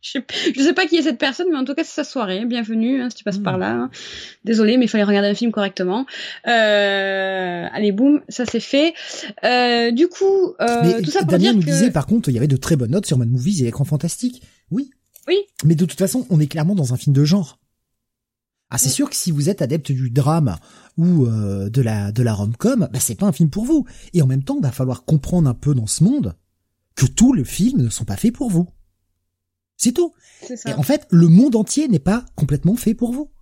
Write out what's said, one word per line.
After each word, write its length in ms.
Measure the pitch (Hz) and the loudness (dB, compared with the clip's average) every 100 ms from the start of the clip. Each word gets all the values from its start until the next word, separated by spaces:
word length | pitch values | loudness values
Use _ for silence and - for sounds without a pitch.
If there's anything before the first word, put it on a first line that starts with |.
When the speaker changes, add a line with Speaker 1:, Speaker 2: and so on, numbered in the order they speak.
Speaker 1:
Je 120 | - 277 | -8 -10
sais, 40 | - - 349 247 | -8 -4 -4 0
je 60 | |
sais 100 | 277 | 2
pas 140 | 349 359 | 2 2
qui 100 | 330 | 2
est 60 | |
cette 160 | 302 240 | 0 -2
personne, 300 | 277 254 359 | -4 -2 -2
mais 80 | 302 | -2
en 60 | 262 | -2
tout 80 | |
cas, 100 | 285 | -4
c'est 80 | 320 | -6
sa 120 | - | -6
soirée. 420 | 285 269 208 185 233 | -8 -6 -4 -4 -4
Bienvenue, 560 | 240 220 220 226 269 | -4 -4 -2 0 -2
hein, 80 | 247 | -4
si 60 | - | -6
tu 80 | |
passes 160 | - 196 | -6 -4
Speaker 2:
Hmm. 20 | |
Speaker 1:
par 160 | 196 185 | -2 -2
là, 140 | 190 | -2
hein. 160 | 240 254 - - - - - | -4 -6 -10 -18 -16 -18 -14
Désolé, 340 | - 226 214 247 | -2 2 4 4
mais 80 | 240 | 2
il 20 | |
fallait 160 | 220 | 0
regarder 240 | 202 202 202 | 2 2 0
un 60 | |
film 160 | 196 240 | 0 -2
correctement. 540 | 220 196 - 180 202 262 - - - - | -2 -4 -4 -4 -4 -6 -10 -14 -10 -2
Euh, 1200 | 233 214 208 202 196 196 190 190 190 185 175 175 | 2 4 2 2 0 -2 -2 -4 -4 -4 -6 -8
allez, 220 | - 208 | -2 0
boum, 300 | 196 269 294 - | 2 4 4 0
ça 180 | - 240 | -8 -4
c'est 140 | 233 | -4
fait. 340 | - 277 320 330 - - 294 - | 0 2 2 -2 -14 -14 -14 -4
Euh, 460 | 220 247 247 240 233 | 0 2 2 2 0
du 180 | 233 349 | 2 0
coup, 460 | - 392 392 359 - | 2 2 2 0 -2
euh, 200 | 233 240 | -2 2
Speaker 2:
Mais 200 | - 226 | 2 2
Speaker 1:
tout 80 | 190 | 0
ça 80 | 339 | 0
pour 80 | 170 | 2
Speaker 2:
Damien 180 | 180 214 | 2 4
Speaker 1:
dire 40 | 226 | 4
Speaker 2:
nous 40 | |
Speaker 1:
que 60 | 160 | 2
Speaker 2:
disait, 240 | 165 226 | 2 2
par 160 | 165 131 | 0 0
contre, 240 | 233 214 | 0 0
il 40 | |
y 40 | 120 | 0
avait 80 | 143 | 2
de 80 | 131 | 0
très 200 | - 165 | 0 0
bonnes 160 | 117 | 2
notes 120 | 170 196 | -2 0
sur 120 | 131 | 0
Mad 100 | 113 | 2
Movies 340 | 123 135 196 | 0 0 0
et 40 | 120 | -2
Écran 180 | 117 | -2
Fantastique. 580 | 139 - 170 - 247 247 _ _ _ | -2 -2 -4 -4 -6 -8 _ _ _
Oui. 200 | 202 285 _ _ _ - | -6 -6 _ _ _ -2
Speaker 1:
Oui. 100 | 370 403 _ | -2 -2 _
Speaker 2:
Mais 100 | 147 | 2
de 100 | 160 | 2
toute 140 | 175 - | 0 0
façon, 280 | 185 254 - | -2 -2 0
on 100 | 160 | 0
est 60 | 147 | 0
clairement 280 | 156 156 202 | 0 0 0
dans 180 | 131 | -2
un 20 | 123 | -2
film 180 | - | 0
de 100 | 139 | 2
genre. 340 | 147 196 180 - _ _ _ _ _ _ _ _ _ _ _ | 4 2 0 -12 _ _ _ _ _ _ _ _ _ _ _
Ah, 80 | 127 | -4
c'est 100 | 139 | -2
Speaker 1:
Mm. 40 | |
Speaker 2:
sûr 180 | - 294 | 0 -2
que 60 | - | -2
si 140 | - | -4
vous 200 | 147 143 | -2 -2
êtes 100 | 202 | -2
adepte 300 | 131 160 - | -2 -4 -2
du 180 | 135 131 | -4 0
drame 460 | 120 139 165 139 85 _ - _ - | 0 2 2 0 -2 _ -20 _ -2
ou, 300 | 170 175 123 | 2 4 2
euh, 420 | 110 104 98 98 | 0 -2 -4 -2
de 140 | 123 | 0
la, 300 | 117 107 101 | 0 0 -2
de 100 | 107 | 0
la 100 | 120 | 0
rom-com, 560 | 104 101 117 214 269 165 | 0 -2 0 0 2 0
bah, 80 | 131 | -2
c'est 160 | - - | -4 -2
pas 80 | 202 | -2
un 60 | |
film 180 | - 165 | 2 0
pour 140 | 185 | 0
vous. 200 | 240 311 - - - | 0 0 0 -12 -4
Et 80 | 180 | 0
en 40 | 135 | 2
même 180 | 135 | 0
temps, 120 | 135 285 | -2 -2
il 40 | |
va 80 | 156 | -2
falloir 320 | - 127 123 | -2 -4 -4
comprendre 460 | - 156 - 180 147 | 0 0 2 0 0
un 40 | |
peu 200 | 120 143 | 0 0
dans 120 | 139 110 | 0 -2
ce 160 | - | 2
monde 300 | 165 285 131 - _ _ _ _ _ | 2 2 -2 -8 _ _ _ _ _
que 100 | - | -2
tous 300 | 131 - 240 | 0 4 4
les 100 | 247 | 4
films 380 | 120 - 208 262 | -2 0 0 2
ne 80 | 120 | 0
sont 140 | - | -2
pas 120 | 120 95 | -8 -2
faits 160 | 233 | -2
pour 160 | 240 254 | -2 -2
vous. 200 | 170 175 - _ _ _ _ _ _ _ _ _ _ | 0 -2 -6 _ _ _ _ _ _ _ _ _ _
C'est 120 | - | -2
tout. 200 | 247 349 _ _ _ | 0 -4 _ _ _
Speaker 1:
C'est 140 | - 247 | -16 -12
ça. 140 | 226 | -8
Speaker 2:
Et 40 | |
en 80 | 220 | -6
fait, 240 | 151 196 - | -2 -2 2
le 180 | 170 165 | 4 8
monde 260 | 170 285 | 8 6
entier 320 | 226 208 - 302 | 2 0 -2 0
n'est 140 | 175 | 0
pas 240 | 170 220 247 | 0 -2 -4
complètement 400 | - 139 143 165 | -4 -2 0 0
fait 200 | 226 - | 0 -2
pour 180 | - 233 | -2 -4
vous. 180 | 247 294 _ | -4 -8 _